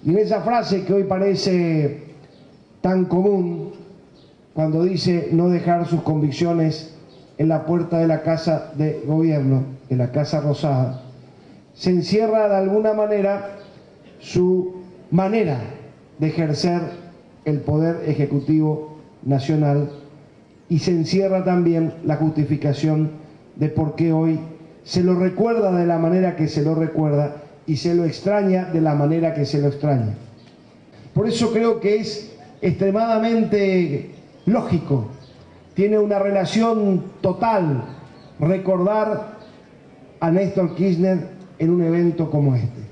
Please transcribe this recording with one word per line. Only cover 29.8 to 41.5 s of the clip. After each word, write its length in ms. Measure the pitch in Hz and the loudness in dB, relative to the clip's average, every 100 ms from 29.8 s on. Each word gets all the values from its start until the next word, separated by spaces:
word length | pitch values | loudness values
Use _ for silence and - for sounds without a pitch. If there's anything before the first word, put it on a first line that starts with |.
| 151 135 110 104 - - - - - - - - - | 0 0 0 -4 -12 -20 -20 -20 -20 -20 -20 -20 -6
Por 140 | - 220 | -2 0
eso 240 | 233 226 | 0 0
creo 280 | 214 233 214 | 2 0 0
que 180 | 196 214 | 0 0
es 340 | - - - - - - | -2 -10 -14 -20 -20 -4
extremadamente 1500 | 196 - 196 202 226 220 226 226 214 208 196 185 165 139 - - - - - | -2 0 0 2 2 2 2 0 2 2 2 2 0 -2 -8 -18 -20 -8 0
lógico, 640 | 233 - 175 - 135 107 - - - - - - | 0 0 -2 0 -2 -2 -10 -20 -20 -20 -20 -12
tiene 260 | - 202 214 | -2 2 2
una 200 | 208 202 | 2 2
relación 840 | 196 196 175 220 226 220 208 180 - - | 2 0 0 0 2 2 2 0 -2 -4
total 600 | 196 180 226 214 170 131 113 - - - - - | -4 0 0 2 2 -2 -4 -14 -20 -20 -20 -4
recordar 960 | 151 185 185 185 185 214 214 202 - - - - - - - - - - | 0 0 0 0 2 0 0 -4 -8 -16 -20 -20 -20 -20 -20 -20 -20 -4
a 120 | 170 | 0
Néstor 440 | 170 196 - 175 170 | 2 2 0 -2 0
Kirchner 540 | 190 170 185 185 151 - - | 0 2 2 2 -2 -14 -20